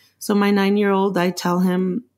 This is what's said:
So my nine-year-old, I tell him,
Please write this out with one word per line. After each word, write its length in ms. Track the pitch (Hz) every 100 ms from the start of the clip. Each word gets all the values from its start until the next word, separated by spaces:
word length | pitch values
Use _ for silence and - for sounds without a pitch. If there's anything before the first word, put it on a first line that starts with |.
| _ -
So 160 | -
my 160 | 208 202
nine-year-old, 680 | 202 196 208 202 196 196 180
I 120 | 175
tell 300 | 180 180 175
him, 440 | 185 180 185 175 -